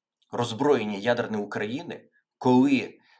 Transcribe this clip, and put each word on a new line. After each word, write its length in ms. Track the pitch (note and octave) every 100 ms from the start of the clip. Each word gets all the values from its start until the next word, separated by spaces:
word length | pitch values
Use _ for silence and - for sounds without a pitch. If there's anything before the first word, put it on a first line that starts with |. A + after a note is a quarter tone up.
| _ _ _
роззброєння 680 | B2 A2+ A2+ C#3 B2+ G#2+ G2
ядерної 460 | A2 A#2+ F#2+ G#2+
України, 640 | G#2 A2+ G#2+ C#3 - - _ _ _ -
коли 580 | B2+ B2+ C#3 C3 F2 - _